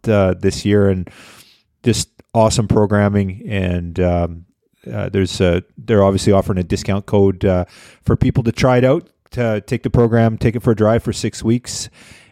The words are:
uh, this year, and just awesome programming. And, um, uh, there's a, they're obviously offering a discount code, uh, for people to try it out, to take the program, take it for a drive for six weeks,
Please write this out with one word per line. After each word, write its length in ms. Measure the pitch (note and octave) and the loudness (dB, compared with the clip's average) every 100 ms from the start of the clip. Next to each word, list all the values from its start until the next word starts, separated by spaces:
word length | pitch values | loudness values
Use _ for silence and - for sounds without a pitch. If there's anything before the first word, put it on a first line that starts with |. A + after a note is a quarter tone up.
| - | 0
uh, 260 | G#2 F#2 | 2 2
this 300 | F2+ G2 - | 0 -4 -2
year, 240 | G#2 G#2 G2 | 0 2 2
and 200 | F#2+ E2+ - - - - _ _ _ | 0 -6 -14 -20 -20 -20 _ _ _
just 240 | A#2 G#2+ - _ _ | -2 -2 -4 _ _
awesome 320 | A#2 A2 - G#2 | 0 2 2 0
programming. 840 | A2 G#2 G#2 G2+ G2+ G2 F#2+ G3+ | 2 2 2 2 0 -2 -6 -6
And, 520 | G2+ F2+ F2 E2+ E2 | -4 -2 -4 -6 -2
um, 440 | F2+ F2 E2+ E2+ F2 _ _ _ - | 0 0 -2 -8 -20 _ _ _ -12
uh, 160 | A2 F#2+ | -8 -4
there's 320 | G2 F#2 - | -2 -2 0
a, 220 | F#2 F2 - - | 0 0 -4 -14
they're 240 | A2+ G#2+ | 0 2
obviously 300 | G2 G2 - | 4 2 2
offering 260 | G2 F#2+ F#2 | 2 2 -4
a 60 | |
discount 420 | E2+ G2 - G2+ - | -4 -4 -4 -6 -2
code, 380 | G#2 G2 F2+ | 2 2 2
uh, 220 | G2+ F2+ F2 - - _ | 0 0 -2 -12 -20 _
for 140 | - A#2+ | -2 0
people 260 | C3 - | 2 0
to 80 | A#2 | -2
try 280 | - C3 B2 | 0 2 4
it 60 | |
out, 240 | B2+ E3 - _ _ | 2 0 -4 _ _
to 280 | B2 A#2 G#2+ - | -6 -2 -4 -4
take 160 | A#2 | -6
the 60 | A#2 | -2
program, 460 | A#2+ A#2 A#2 A2+ A2 | 2 2 4 2 2
take 200 | A#2+ A2 | -2 0
it 80 | |
for 80 | A#2+ | 0
a 40 | G#2 | 2
drive 280 | G#2+ A2+ | 2 2
for 80 | - | -2
six 320 | G#2 A2 - | -6 -6 -4
weeks, 440 | A2+ A#2+ - - - _ - - _ | -2 -2 -4 -12 -14 _ -20 -20 _